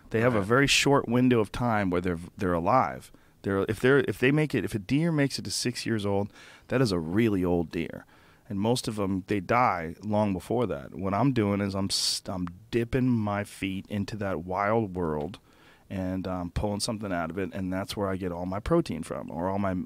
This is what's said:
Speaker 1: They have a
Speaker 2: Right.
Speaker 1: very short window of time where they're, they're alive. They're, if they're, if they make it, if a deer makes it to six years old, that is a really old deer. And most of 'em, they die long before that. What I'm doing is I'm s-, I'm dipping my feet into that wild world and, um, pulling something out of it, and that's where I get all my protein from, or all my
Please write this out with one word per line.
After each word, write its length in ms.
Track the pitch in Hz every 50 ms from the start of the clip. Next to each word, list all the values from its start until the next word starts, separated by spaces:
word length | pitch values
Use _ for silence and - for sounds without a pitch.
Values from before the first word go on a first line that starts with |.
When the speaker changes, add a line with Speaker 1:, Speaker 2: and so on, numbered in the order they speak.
| - -
Speaker 1:
They 100 | - 110
have 120 | 113 127 120
a 40 | 104
Speaker 2:
Right. 80 | 95 101
Speaker 1:
very 180 | 120 135 139
short 400 | - - - - 139 139 135 - -
window 300 | 117 123 127 127 127 117
of 140 | 104 -
time 360 | - - 123 120 110 104 101 92
where 120 | 87 87
they're, 180 | 90 92 87 82 87 - -
they're 160 | - 101 90 87
alive. 580 | 85 82 95 120 131 107 73 65 65 - - - - _ _ _ _
They're, 220 | - 104 98 98 98 -
if 100 | 107 -
they're, 220 | - 127 139 139
if 180 | - - 107 -
they 140 | 123 135
make 200 | 143 151 156 143 -
it, 100 | 120 85
if 100 | 104 -
a 60 | 110
deer 320 | 98 - 131 143 165 175
makes 260 | 160 147 139 131 - -
it 60 | 101
to 60 | 98
six 360 | - - - 123 120 - -
years 180 | 110 113 107 98
old, 240 | 101 101 98 101 101 - - - - - - - -
that 140 | 110 127
is 80 | 135 107
a 80 | 92 87
really 460 | 80 80 87 107 120 113 101 92 90
old 260 | 87 90 87 85 78
deer. 340 | - 85 78 - - 50 - - - - - - - _ _ -
And 80 | 104 98
most 280 | 101 113 123 127 - 120
of 100 | 110 104
'em, 240 | 101 95 98 95 90 -
they 100 | 98 104
die 540 | 90 - 117 123 127 117 95 87 82 82 80 -
long 300 | 95 107 107 104 107 101
before 340 | 95 - - - 113 120 120
that. 280 | 95 80 69 65 - - 69
What 160 | 92 95 98
I'm 180 | 101 120 143
doing 280 | 127 117 104 101 101 101
is 140 | 101 98 98
I'm 80 | 98 98 95
s-, 320 | - - - - - - -
I'm 220 | - 98 90 90 87 87 - - -
dipping 360 | - 117 117 117 - 135 127 127
my 360 | 123 113 107 104 101 101 104
feet 420 | - - - 101 95 95 95 92 -
into 280 | 104 101 101 - -
that 240 | 101 104 98 92 78 85
wild 520 | 90 90 95 101 101 113 117 110 98 90
world 420 | 90 87 80 76 76 73 82 - - _ _ - - - - - - _ -
and, 380 | 104 95 92 92 92 95 90
um, 240 | 95 92 90 87 87
pulling 300 | - - - 104 101 98
something 320 | - - 113 104 110 98
out 180 | 90 87 82 82
of 80 | 82 98
it, 120 | 95 85 -
and 180 | 98 95 90
that's 240 | 92 92 101 - -
where 120 | 110 101 95
I 80 | 95
get 160 | 92 95 90
all 120 | 85 87 90
my 140 | 92 92 101
protein 440 | - - 165 170 160 - 80 80 80
from, 260 | - - 67 - -
or 180 | - 80 87 95
all 100 | 98 98
my 160 | 101 95 92 92 82